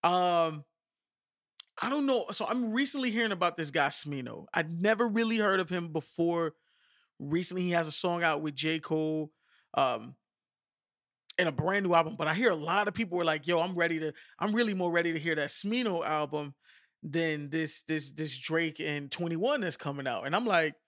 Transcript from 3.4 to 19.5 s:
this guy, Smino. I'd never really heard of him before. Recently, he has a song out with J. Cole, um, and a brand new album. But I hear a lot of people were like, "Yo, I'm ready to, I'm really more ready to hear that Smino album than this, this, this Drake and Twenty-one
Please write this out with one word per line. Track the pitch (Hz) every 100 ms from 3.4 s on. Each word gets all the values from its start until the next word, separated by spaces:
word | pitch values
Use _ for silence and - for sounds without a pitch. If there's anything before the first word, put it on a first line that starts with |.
| 175 170
this | 156
guy, | 143 143
Smino. | - 147 143 120 113 -
I'd | - 160 165
never | 196 214 240
really | 214 226 226
heard | 208 190
of | 175
him | 180 170
before. | 156 - - 170 170 160 - _ _ _ _ _ _
Recently, | 139 160 180 185
he | 180
has | 170 160
a |
song | 151 185 175
out | 170 151
with | 156 139
J. | 156 160
Cole, | - 160 156 156 151 _ _ _ _
um, | - 135 117 117 135 _ _ _ _ _ _ _ _ _ _ _ -
and | 175
a |
brand | 131 156 196 190
new |
album. | 170 160 143
But | 156
I |
hear | 160 240
a | 170
lot | 151 185 208
of |
people | 196 220 175
were | 165
like, | 156 147
"Yo, | 175
I'm | 175 180
ready | 170 165
to, | 156 - - -
I'm | 208
really | 214 233
more | 190 180
ready | 170 170
to | 165
hear | 156 156
that | 147
Smino | - 202 233 240 175 139
album | 156 151 151 147 139 _ - _ _
than | 160 156 165 151 147
this, | 160 156 -
this, | - 156 139
this | 143 156 131
Drake | - 160 165 151
and | 160 147 143
Twenty-one | - 170 165 220